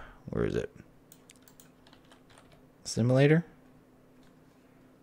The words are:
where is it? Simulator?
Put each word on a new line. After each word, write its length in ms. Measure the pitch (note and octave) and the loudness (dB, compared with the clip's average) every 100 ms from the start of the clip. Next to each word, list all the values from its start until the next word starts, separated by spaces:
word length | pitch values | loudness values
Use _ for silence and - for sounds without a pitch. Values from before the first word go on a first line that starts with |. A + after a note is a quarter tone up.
| - - - | -12 -20 -10
where 160 | - A1 | -6 -4
is 100 | A1+ | -4
it? 140 | - - - - _ - _ - - - - _ - - - - - - - - - _ | -8 -16 -20 -20 _ -20 _ -20 -20 -20 -20 _ -20 -20 -20 -20 -20 -20 -20 -20 -20 _
Simulator? 600 | - - A#2+ C3 C#3+ D#3+ - - - - _ _ - - - - _ _ _ - - _ | -10 -2 0 4 4 4 0 -18 -20 -20 _ _ -20 -20 -20 -20 _ _ _ -20 -20 _